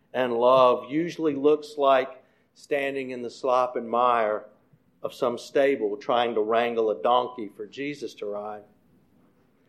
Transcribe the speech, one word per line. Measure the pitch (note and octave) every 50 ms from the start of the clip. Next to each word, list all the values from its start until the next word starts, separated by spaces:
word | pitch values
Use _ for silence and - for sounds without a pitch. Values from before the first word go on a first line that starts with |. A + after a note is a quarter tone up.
| _ _ -
and | B2 B2+ B2 A#2
love | A#2 A#2+ B2 C3 C3 B2+ B2 B2 - - A#2+
usually | C#3 D#3 F3 E3+ D#3+ - E3 D#3 C#3
looks | C3+ C3+ D3 D3+ D3+ D3 - -
like | D3 C#3 C3+ C3+ C3 C3 - - - _ _ _ _ _ _ _
standing | _ - _ D3 C#3+ C#3 C#3 C#3 C3+ C3 B2+
in | B2+ B2 A#2+
the | A#2
slop | - - - C3 B2 B2+ B2+ B2 -
and | B2+ A#2 A2+
mire | A2+ A#2 B2 B2 A#2+ A#2 A2 G#2+ G#2+ G#2 - - _ _ _ _ _ _ _ _ _ _ -
of | G#2+ -
some | - C#3 A#2+ A#2+
stable | A2+ - - - D3 C#3 C#3 C#3 A#2 A2 G2+ G#2
trying | G#2 - - B2 A#2+ A#2+ A#2 A2+
to | A2
wrangle | G#2+ G#2+ A2+ A2+ A#2+ A#2+ A#2 A2+ A2+ G#2+
a | G#2 - -
donkey | B2 A#2+ B2+ B2 A#2 - - G#2+ G2+ -
for | - G#2+
Jesus | G2 - B2+ C#3 C#3+ C#3+ - A#2+ G#2+ -
to | - A2
ride. | G#2 G2+ G#2 G#2 G#2+ G#2+ G#2 - _ _ _ _ _ _ _ _ _ _ _ _ _ _ _ _ _ _ _ _